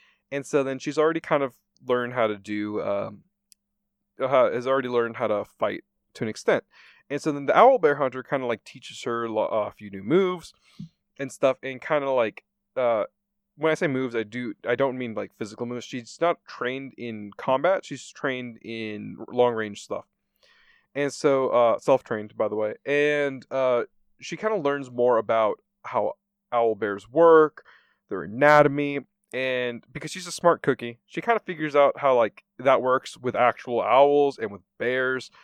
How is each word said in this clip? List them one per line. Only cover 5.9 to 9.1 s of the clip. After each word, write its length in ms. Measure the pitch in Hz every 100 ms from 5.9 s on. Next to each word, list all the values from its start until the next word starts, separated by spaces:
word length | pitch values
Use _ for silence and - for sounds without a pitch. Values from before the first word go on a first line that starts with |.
| _ _ -
to 80 | 113
an 40 |
extent. 340 | 107 - 165 - _ - _ -
And 120 | 143
so 100 | 160
then 140 | 143 139
the 100 | 143
owl 220 | 233 262
bear 160 | 160 143
hunter 280 | 135 131
kinda, 220 | 123 139 127
like, 160 | 113 -
teaches 380 | 135 - -
her 260 | -